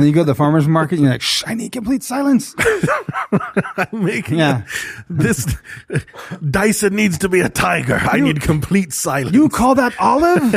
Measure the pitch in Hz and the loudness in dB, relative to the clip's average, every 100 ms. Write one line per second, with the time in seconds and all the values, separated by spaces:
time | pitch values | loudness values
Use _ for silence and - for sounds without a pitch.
0 | 147 156 156 127 147 160 147 160 151 175 | 4 4 2 2 2 2 2 2 0 2
1 | 139 120 - - - 226 - 262 214 262 | 2 0 -2 -4 -4 -6 -6 -6 -4 -4
2 | - 254 285 262 - - 453 415 466 605 | -2 -2 2 2 0 -2 -2 0 0 -2
3 | - - - 196 233 202 - - 180 226 | -4 -8 -2 -2 -2 -4 -4 -6 -6 -4
4 | 185 233 135 160 151 127 - - - - | -2 -2 -2 0 2 0 -4 -10 -10 -12
5 | - 165 226 - 151 - - - - - | -6 -2 0 0 -2 -6 -8 -20 -8 -6
6 | - - - 185 147 190 214 - 208 202 | -6 -14 -16 -8 -2 0 2 2 0 2
7 | 214 156 190 180 - - 180 175 127 165 | 0 0 0 2 0 0 -2 0 0 -2
8 | - - 277 151 135 156 - 196 175 - | 0 2 2 0 0 0 0 0 0 -4
9 | 165 139 135 214 311 - 247 262 247 - | -4 -2 2 4 4 4 2 2 0 2
10 | 190 269 339 349 262 | 2 4 4 4 2